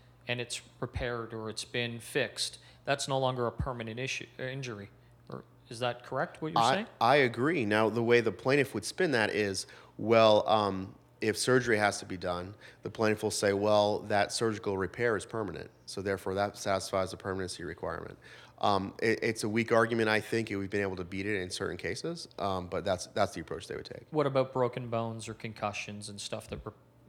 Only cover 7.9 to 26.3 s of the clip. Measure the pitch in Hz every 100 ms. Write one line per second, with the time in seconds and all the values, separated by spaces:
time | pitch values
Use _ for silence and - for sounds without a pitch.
7.9 | 110 117 120 117 101 131 143 131 110 -
8.9 | - 180 127 107 98 104 95 - - -
9.9 | - 107 117 110 107 - 107 101 95 95
10.9 | - _ _ 110 101 - 127 120 107 104
11.9 | 98 101 95 92 87 90 104 - - -
12.9 | 107 110 107 107 - 104 98 104 104 104
13.9 | 104 104 104 101 - 113 104 - 98 92
14.9 | - 120 104 - 113 104 80 - - -
15.9 | - 98 95 - 95 101 - - 95 -
16.9 | 98 95 90 101 95 92 - 87 - 85
17.9 | 82 - - - - - - 104 98 95
18.9 | - 113 110 113 110 110 107 110 117 113
19.9 | 117 110 107 104 113 110 101 98 101 98
20.9 | 92 87 92 98 104 92 - 92 87 87
21.9 | - 160 170 - - 98 95 90 87 90
22.9 | 92 - - 98 - 82 - - - -
23.9 | - - 151 139 135 131 131 123 135 120
24.9 | 113 113 113 107 110 117 107 104 101 -
25.9 | 104 104 101 -